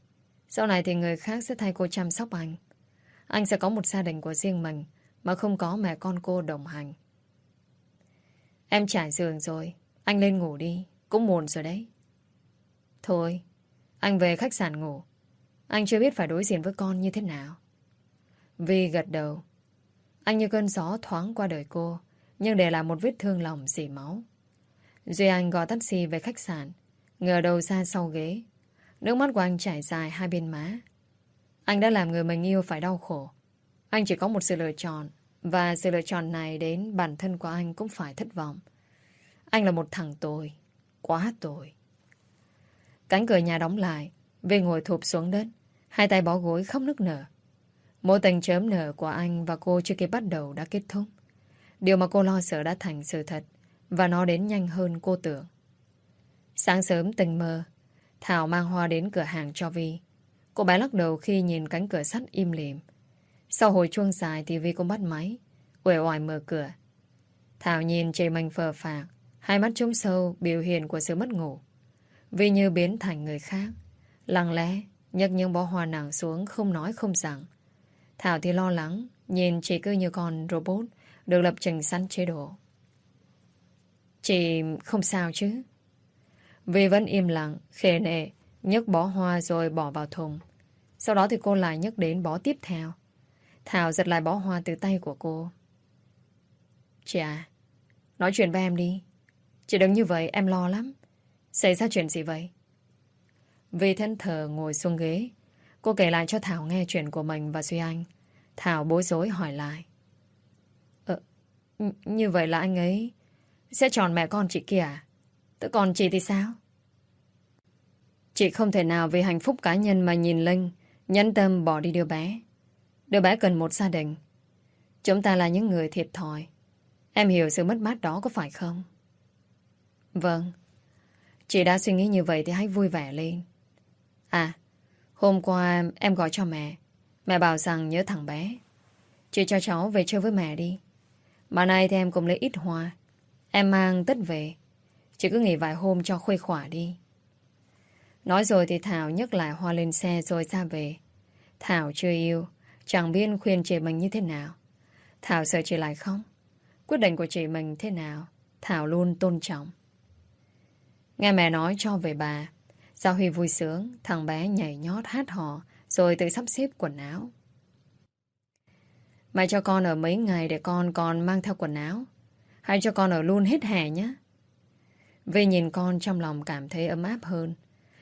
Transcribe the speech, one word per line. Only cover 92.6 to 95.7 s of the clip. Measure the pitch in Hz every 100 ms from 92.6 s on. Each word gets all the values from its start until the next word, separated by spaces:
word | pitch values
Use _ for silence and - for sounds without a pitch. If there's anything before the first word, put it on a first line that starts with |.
theo. | - 170 160 - _ _ _ _ _ _
Thảo | - 185 165
giật | 165 175
lại | 170
bó | 160
hoa | 196 190 175
từ | 175
tay | 160 196 190
của | 160
cô. | 139 160 160 170 - _